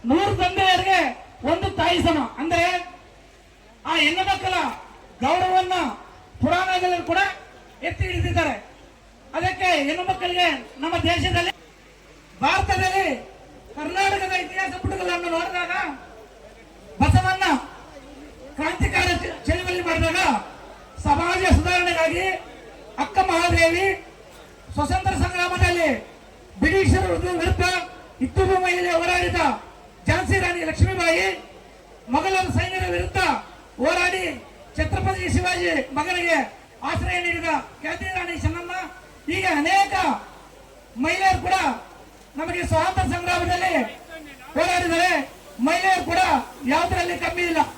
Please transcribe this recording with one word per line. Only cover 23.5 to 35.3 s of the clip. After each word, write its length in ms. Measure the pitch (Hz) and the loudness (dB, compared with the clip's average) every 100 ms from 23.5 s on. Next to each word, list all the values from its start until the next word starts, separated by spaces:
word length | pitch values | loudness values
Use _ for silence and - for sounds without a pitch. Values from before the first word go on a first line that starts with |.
| 320 330 339 392 392 - - - - - - - | 4 4 4 0 -2 -8 -20 -20 -20 -20 -20 -10
ಸ್ವಾತಂತ್ರ್ಯ 440 | - 294 370 381 277 | -4 0 0 0 0
ಸಂಗ್ರಾಮದಲ್ಲಿ 640 | 359 359 359 370 349 349 311 233 - - - - - 190 | 0 0 -2 2 2 4 2 0 -6 -20 -20 -20 -20 -2
ಬ್ರಿಟಿಷರ 440 | 311 381 381 392 370 170 349 349 | 2 4 4 4 2 0 -2 -2
ವಿರುದ್ಧ 240 | 349 - 359 359 - - - - | 0 2 2 0 -6 -14 -20 -6
ಇತ್ತೂರು 320 | 262 - 381 381 | -2 2 4 4
ಮಹಿಳೆ 280 | 359 359 349 330 | 2 0 2 2
ಹೋರಾಡಿದ 420 | 349 359 359 339 285 220 - - - - - | 2 2 2 2 0 0 -8 -20 -20 -4 0
ಝಾನ್ಸಿ 300 | 320 - 392 | 0 2 0
ರಾಣಿ 200 | 359 349 320 | 0 -2 -4
ಲಕ್ಷ್ಮೀಬಾಯಿ, 580 | 311 370 370 339 330 381 359 - - - - - - - | 2 2 4 2 2 0 -4 -14 -20 -20 -20 -20 -20 -2
ಮೊಘಲರ 320 | 269 381 381 370 - | -2 2 0 0 -2
ಸೈನ್ಯರ 300 | 349 370 359 | -2 -4 -2
ವಿರುದ್ಧ 260 | 247 - 381 349 262 - - - - | -2 -2 0 0 0 -6 -20 -20 -2
ಹೋರಾಡಿ 440 | 277 359 359 370 349 254 - - - - | 0 2 0 0 -4 -6 -14 -20 -12 -4
ಛತ್ರಪತಿ 500 | - 381 381 381 359 | -2 0 0 -2 0